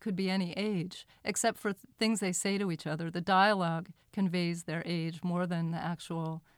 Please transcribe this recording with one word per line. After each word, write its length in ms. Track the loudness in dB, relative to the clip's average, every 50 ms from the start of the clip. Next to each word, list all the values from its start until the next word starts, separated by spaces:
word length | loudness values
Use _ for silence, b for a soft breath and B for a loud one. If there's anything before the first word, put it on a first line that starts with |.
could 140 | -6 -4 -2
be 140 | 0 0 0
any 240 | 2 0 0 -2
age, 540 | -2 -2 -2 0 0 -2 -2 -4 -6 -12 -16 b b b b
except 340 | -4 -2 0 0 0 0 0
for 140 | -2 -4
th-, 120 | -4 -4 -8 -16 _ 0
things 220 | 0 2 2 2
they 120 | 0 0
say 260 | 0 0 0 0 0 0
to 120 | 0 0
each 160 | -2 -2 -2
other. 240 | -4 -4 -2 -4 -4
The 120 | -4 -2
dialogue 640 | 2 4 6 8 8 6 6 4 2 2 0 -2 -4 -8 b b b b
conveys 520 | -2 0 0 2 2 2 2 0 0 -2 -4
their 180 | -4 -4 -4 -2
age 360 | -2 -2 0 -2 -2 -4 -4
more 240 | -2 -2 0 0 0
than 240 | 0 0 0 0 0
the 80 | -2 -2
actual 640 | -2 -4 -4 -6 -6 -6 -4 -4 -2 -4 -6 -8 b b b